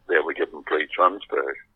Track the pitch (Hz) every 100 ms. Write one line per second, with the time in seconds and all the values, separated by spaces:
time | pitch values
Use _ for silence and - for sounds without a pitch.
0 | - 85 80 - 80 76 - 80 78 -
1 | 90 98 - 87 67 - -